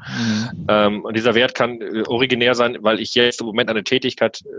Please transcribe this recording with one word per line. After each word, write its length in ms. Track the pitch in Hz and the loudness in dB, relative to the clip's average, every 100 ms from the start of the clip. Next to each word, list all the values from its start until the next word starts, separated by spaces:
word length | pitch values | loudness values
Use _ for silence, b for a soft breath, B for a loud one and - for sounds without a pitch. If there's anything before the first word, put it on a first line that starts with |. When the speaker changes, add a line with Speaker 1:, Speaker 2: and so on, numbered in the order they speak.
| B | B
Speaker 1:
Mhm. 580 | 127 113 107 117 - 85 | -4 -2 -2 -4 -6 0
Speaker 2:
Ähm, 340 | 107 104 104 | 4 4 0
und 120 | 104 110 | -4 0
dieser 180 | 117 113 | 2 4
Wert 200 | 127 - | 2 0
kann, 260 | 120 120 | -2 -2
äh, 220 | 104 110 104 | -6 -4 -2
originär 480 | 120 131 123 120 120 | 0 0 2 2 4
sein, 220 | 120 123 | 2 2
weil 180 | 107 110 | 0 0
ich 160 | - - | 0 2
jetzt 260 | 120 - | 2 2
im 60 | 117 | -4
Moment 220 | 107 117 | -2 0
eine 140 | 110 | -2
Tätigkeit, 580 | 98 131 127 - 113 - | 0 0 -2 0 -2 -2
äh, 80 | - | -12